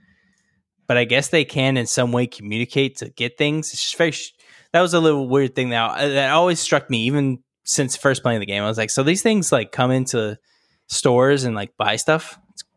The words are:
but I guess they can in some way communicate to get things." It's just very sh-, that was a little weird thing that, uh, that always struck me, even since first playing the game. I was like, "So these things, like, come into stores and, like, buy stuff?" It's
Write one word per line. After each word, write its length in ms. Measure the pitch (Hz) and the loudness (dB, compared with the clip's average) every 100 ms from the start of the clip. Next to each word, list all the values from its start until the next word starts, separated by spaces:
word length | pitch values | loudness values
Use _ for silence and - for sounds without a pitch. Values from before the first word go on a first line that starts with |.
| _ _ _ _ _ _ _ _ - | _ _ _ _ _ _ _ _ -2
but 100 | 123 | 0
I 60 | 117 | 2
guess 220 | 127 143 | 0 2
they 160 | 165 139 | 0 0
can 320 | - 131 131 | 0 0 0
in 80 | 117 | -2
some 260 | - 123 | -2 0
way 140 | 123 123 | 0 -2
communicate 680 | - 104 107 123 143 135 - | -6 -8 -6 -4 -2 -2 -4
to 120 | - | -14
get 280 | - 120 - | -8 -6 -2
things." 340 | 147 151 156 | -2 -2 -4
It's 100 | - | -6
just 120 | - - | -4 0
very 140 | 170 | -2
sh-, 220 | - - _ _ - _ | -2 -10 _ _ -20 _
that 80 | 170 | 2
was 120 | 180 170 | 2 4
a 40 | |
little 300 | 160 147 127 | 4 2 2
weird 240 | 135 131 135 | 2 2 -2
thing 140 | 123 | -2
that, 220 | 117 113 | -2 -2
uh, 160 | - 143 | -2 -2
that 240 | 139 135 | 0 2
always 280 | 156 180 165 | 4 4 2
struck 300 | - 147 - | 0 0 0
me, 140 | 117 117 | -2 0
even 380 | 147 139 127 _ _ | 0 0 -2 _ _
since 320 | - - 131 - | -4 -2 -2 -2
first 280 | 139 127 | 0 0
playing 160 | 127 113 | 0 -2
the 60 | 101 | -2
game. 160 | 101 | -4
I 40 | 104 | -2
was 100 | 110 | -2
like, 100 | 107 | -2
"So 140 | - | 0
these 180 | 139 190 | 0 2
things, 300 | 226 214 165 | 2 2 2
like, 200 | 135 107 | 0 0
come 200 | - 127 | -2 0
into 460 | 131 127 123 107 107 _ _ _ _ - | 0 0 -2 -4 -6 _ _ _ _ -10
stores 560 | - 139 123 131 143 | -2 2 4 4 4
and, 120 | 127 107 | 0 -4
like, 220 | 101 - | -6 -4
buy 180 | 104 110 | -2 0
stuff?" 440 | - 160 - - _ | 2 0 -2 -18 _
It's 100 | - - | -20 -20